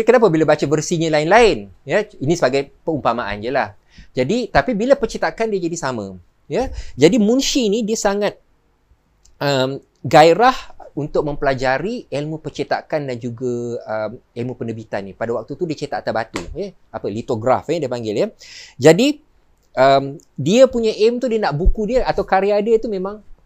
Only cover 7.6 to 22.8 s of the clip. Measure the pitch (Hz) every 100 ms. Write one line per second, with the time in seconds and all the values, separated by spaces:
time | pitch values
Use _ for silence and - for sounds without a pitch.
7.6 | 220 220 208 220 202 202 202 - _ _
8.6 | _ _ _ _ _ _ _ _ 143 135
9.6 | 131 139 - _ 139 156 165 170 247 247
10.6 | - - - - 147 180 147 143 139 131
11.6 | 131 135 185 240 - 135 151 156 147 -
12.6 | 139 123 - 160 139 123 123 117 127 120
13.6 | 117 117 - 110 107 123 _ 117 120 120
14.6 | 117 113 107 107 98 - 117 117 113 139
15.6 | 170 139 147 104 - 110 113 - - 147
16.6 | 196 - _ 110 113 104 123 113 120 110
17.6 | - 165 131 123 110 104 214 - - -
18.6 | - - 135 170 277 294 _ _ _ _
19.6 | _ - 131 139 139 143 - - 135 233
20.6 | 262 240 220 151 220 240 254 220 185 143
21.6 | 190 - 208 247 147 156 185 190 196 208
22.6 | 208 220